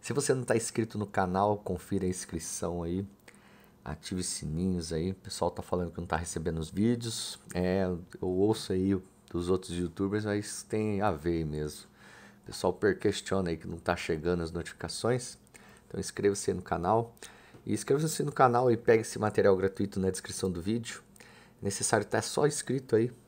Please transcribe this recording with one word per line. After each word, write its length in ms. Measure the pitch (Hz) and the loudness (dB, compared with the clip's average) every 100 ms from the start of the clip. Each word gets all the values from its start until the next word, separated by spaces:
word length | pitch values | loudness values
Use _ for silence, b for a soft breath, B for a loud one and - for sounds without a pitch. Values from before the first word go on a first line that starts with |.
Se 140 | - | -4
você 180 | 131 135 | -2 2
não 120 | 131 | 0
tá 120 | 123 117 | 2 0
inscrito 400 | - - 110 - | 0 -2 -2 -2
no 100 | 104 | -4
canal, 520 | - 92 92 104 104 | 0 2 4 2 2
confira 480 | - 90 - 101 92 | -2 -6 -2 -2 -2
a 20 | |
inscrição 760 | 92 - 85 - - 87 87 | -4 -6 -8 -8 -6 -4 -4
aí, 240 | 85 90 101 - B B B B B B | -2 -4 -4 -10 B B B B B B
ative 380 | - 78 - 92 | -12 -10 -6 -6
os 40 | 87 | -4
sininhos 680 | - 76 78 92 90 82 | -6 -4 -2 0 0 -2
aí. 160 | 80 87 | -2 -2
O 40 | |
pessoal 360 | 95 - - 87 | -4 -10 -2 -2
tá 100 | - | -2
falando 320 | - 90 87 | -4 -2 -2
que 80 | 80 | -4
não 60 | 85 | -2
tá 100 | 82 | -2
recebendo 400 | 85 - 80 80 | -2 -4 -2 -2
os 140 | 80 | -4
vídeos, 680 | - 110 120 117 113 - - - | 0 2 2 -2 -6 -8 -10 -8
é, 320 | 90 90 95 | 0 2 2
eu 440 | 92 90 90 - 92 | 2 -2 -6 -6 -2
ouço 440 | 92 104 110 - | 2 4 2 0
aí 220 | 92 95 | 2 4
o, 80 | 98 - - - | 2 0 -20 -6
dos 200 | 85 87 | -4 2
outros 260 | 92 - 87 | 0 0 -2
youtubers, 480 | 87 82 98 104 | -2 0 0 0
mas 380 | 107 104 101 - | 0 -2 -2 -10
tem 400 | - 110 107 101 | -4 -2 0 0
a 80 | 104 | 0
ver 340 | 80 80 85 | 0 0 0
mesmo. 420 | 80 76 76 - - B B B B B | 0 -2 -4 -6 -18 B B B B B
O 20 | - | -14
pessoal 260 | - 92 | -2 0
per-, 260 | 90 104 90 | 2 2 4
questiona 520 | 104 101 - 95 90 | 0 0 -2 0 0
aí 80 | 80 | -2
que 100 | 85 | -6
não 80 | 85 | -6
tá 180 | - | -2
chegando 480 | 85 - 82 78 87 | -2 0 -2 0 0
as 80 | 82 | 0
notificações, 840 | 85 78 - - - 110 123 - - - B B B B | -4 -8 -8 -8 -4 0 -2 -4 -16 -20 B B B B
então 140 | 98 | -8
inscreva-se 500 | 95 - 101 101 - | -8 0 2 2 -2
aí 60 | 92 | -4
no 60 | |
canal. 520 | 90 85 87 110 117 - B B B B - | -2 -2 2 2 2 -8 B B B B -4
E 80 | |
inscreva-se 480 | 104 - 139 156 - | -4 2 2 2 -2
no 100 | 147 | -4
canal 380 | 139 131 120 127 | 6 6 6 4
e 60 | 113 | 4
pegue 240 | - 113 | 6 4
esse 160 | 110 - | 4 -2
material 360 | 107 101 101 | 0 4 6
gratuito 460 | 95 95 - 101 98 | 6 2 0 -4 0
na 80 | 95 | 0
descrição 420 | 92 - - 95 | 0 -6 -4 -2
do 120 | 87 | -2
vídeo. 400 | 85 117 113 - - - B B B B | -2 -2 -4 -12 -16 -20 B B B B
É 40 | |
necessário 420 | 101 - 101 110 104 | -6 -2 2 2 2
tá 160 | 107 | -2
só 240 | - - - | 0 2 2
inscrito 480 | - - 127 131 | 2 -2 -4 2
aí, 160 | 110 117 - | 2 2 -2